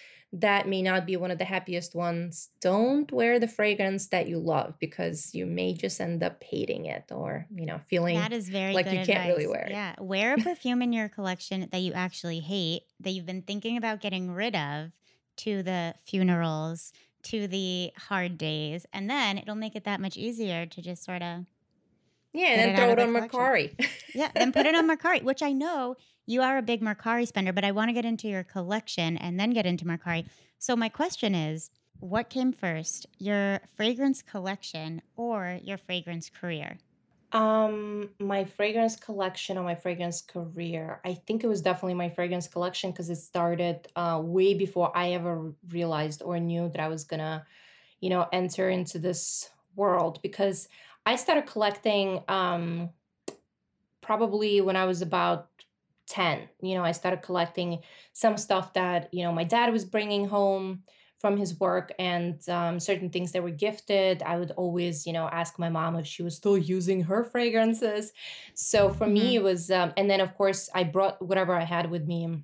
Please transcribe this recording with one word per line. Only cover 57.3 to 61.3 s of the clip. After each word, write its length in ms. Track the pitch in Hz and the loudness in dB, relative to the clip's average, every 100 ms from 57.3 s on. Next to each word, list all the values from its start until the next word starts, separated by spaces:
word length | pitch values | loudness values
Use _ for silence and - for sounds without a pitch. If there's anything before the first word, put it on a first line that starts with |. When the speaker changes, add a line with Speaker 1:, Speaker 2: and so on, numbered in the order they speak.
| 180 170 - 175 170 - - - | 0 0 -2 -2 -4 -8 -20 -16
Speaker 1:
some 240 | - 226 208 | 2 2 2
stuff 360 | - 190 185 | 2 0 2
that, 400 | - 180 175 170 | 0 2 0 -2
you 100 | 180 | -2
know, 80 | 170 | -2
my 120 | 170 | 0
dad 280 | 170 233 240 | 2 4 4
was 140 | 226 185 | 2 0
bringing 420 | 214 208 202 202 | -2 0 0 2
home 560 | 208 196 196 190 185 - _ _ _ | 2 2 2 -2 -6 -12 _ _ _
from 180 | 208 | 0